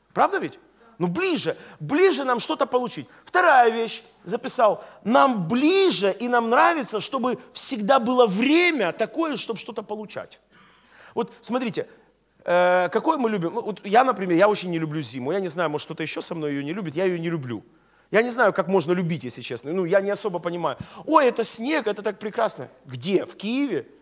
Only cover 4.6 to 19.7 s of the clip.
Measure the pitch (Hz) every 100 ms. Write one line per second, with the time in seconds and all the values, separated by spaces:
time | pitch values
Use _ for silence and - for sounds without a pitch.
4.6 | 214 170 - - 202 269 277 220 165 240
5.6 | 302 392 381 175 196 - 240 240 226 262
6.6 | 330 330 214 214 - 269 247 226 - -
7.6 | - 240 202 269 226 254 233 190 277 320
8.6 | 359 294 175 - 220 311 330 233 - 214
9.6 | - 220 208 214 208 - 87 - _ _
10.6 | _ _ _ - - - 202 - - 247
11.6 | 240 151 - - _ _ _ _ - 175
12.6 | 180 180 180 220 302 302 226 208 165 220
13.6 | 214 196 208 220 262 196 185 165 208 202
14.6 | 180 165 156 156 123 127 131 196 180 165
15.6 | 160 151 - 160 156 165 - 170 147 139
16.6 | 143 196 165 147 190 170 170 165 127 104
17.6 | - _ _ _ - 202 247 240 208 185
18.6 | 170 190 147 180 165 165 123 127 - 117
19.6 | 139